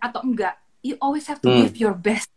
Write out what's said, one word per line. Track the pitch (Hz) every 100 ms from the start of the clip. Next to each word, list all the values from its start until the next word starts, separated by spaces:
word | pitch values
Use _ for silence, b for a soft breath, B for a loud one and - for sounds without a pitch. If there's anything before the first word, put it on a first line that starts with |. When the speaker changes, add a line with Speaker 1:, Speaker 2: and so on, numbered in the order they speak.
Speaker 1:
atau | 240 247 254
enggak, | 220 185 - _ _
you | 254 294
always | 277 294 -
have | -
to | -
Speaker 2:
Hmm. | - 107
Speaker 1:
give | 147
your | 214
best. | 180 - 113 -